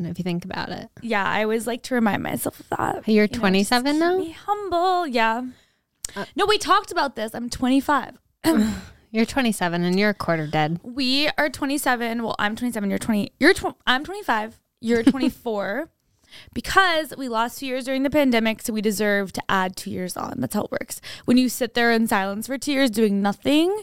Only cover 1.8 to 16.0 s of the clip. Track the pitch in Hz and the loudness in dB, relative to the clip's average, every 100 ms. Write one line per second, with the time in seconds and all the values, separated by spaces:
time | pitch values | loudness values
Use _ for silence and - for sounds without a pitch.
1.8 | - 247 214 - - 233 - - - - | -2 2 2 0 -2 -4 -4 -8 -8 -4
2.8 | - 370 - 214 214 233 202 190 202 247 | -2 -2 2 4 4 2 2 2 4 2
3.8 | 269 302 339 370 330 320 - 415 392 349 | 2 2 2 2 -2 -6 -4 -4 -2 0
4.8 | 370 359 330 233 226 233 254 - _ _ | 2 2 0 2 2 0 -6 -12 _ _
5.8 | _ _ - 208 - 294 370 427 - 392 | _ _ -10 -8 -8 0 2 2 2 2
6.8 | 403 339 285 - 220 - 240 - 254 269 | 2 -2 -2 -4 -8 -6 -8 -2 2 2
7.8 | 262 285 - - _ _ - 220 214 190 | 2 0 -2 -12 _ _ 2 4 2 -2
8.8 | - - _ 220 226 277 240 196 175 175 | -12 -20 _ 0 0 2 0 0 0 0
9.8 | 175 185 208 202 - 165 151 156 151 170 | 2 2 2 0 0 -2 0 0 0 -2
10.8 | 247 247 254 277 302 - 294 - 277 294 | -6 -4 0 2 2 0 -2 -2 -2 0
11.8 | 277 240 233 233 220 - 208 220 240 226 | 0 0 -2 -2 -4 -2 -2 -2 -4 -2
12.8 | 196 196 - 208 - - 285 392 370 - | -2 -2 0 0 -2 2 4 4 -2 -4
13.8 | - 254 311 403 349 226 220 - _ _ | -2 -2 -2 -6 -2 -2 -4 -12 _ _
14.8 | 226 233 233 262 254 - 240 208 190 233 | 0 4 4 4 0 -2 -4 -4 -4 -4
15.8 | 320 _ | -8 _